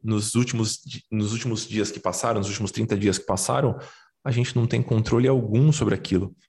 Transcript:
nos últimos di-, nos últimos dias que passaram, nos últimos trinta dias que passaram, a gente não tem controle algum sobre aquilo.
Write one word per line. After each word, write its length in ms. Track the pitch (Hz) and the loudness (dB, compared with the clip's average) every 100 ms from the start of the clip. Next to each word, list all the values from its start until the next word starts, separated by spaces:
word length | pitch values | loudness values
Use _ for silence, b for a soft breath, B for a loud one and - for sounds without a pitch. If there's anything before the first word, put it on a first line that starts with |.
nos 320 | 110 107 104 | -2 -2 0
últimos 460 | 117 123 113 107 - | 0 0 0 -2 -4
di-, 200 | - - - | -12 -18 -6
nos 220 | 110 107 | -4 -2
últimos 340 | 113 123 110 - | -4 -4 -4 -4
dias 240 | 107 98 | -4 -4
que 80 | - | -4
passaram, 400 | 92 90 117 110 | -6 -2 -2 0
nos 100 | 98 | -2
últimos 220 | 101 101 | -4 -4
trinta 260 | - 113 101 | -4 -2 2
dias 220 | 101 92 | 2 0
que 80 | - | -2
passaram, 500 | 95 - 131 139 - B B B _ | -2 0 0 0 -2 B B B _
a 60 | - | -2
gente 240 | 117 123 | 0 0
não 120 | 123 117 | 0 0
tem 140 | 117 | 0
controle 460 | 123 110 113 117 131 | 2 0 2 2 4
algum 460 | 135 110 110 151 | 2 2 4 4
sobre 220 | 151 107 | 4 2
aquilo. 400 | 95 - 92 98 - | 0 0 0 0 -8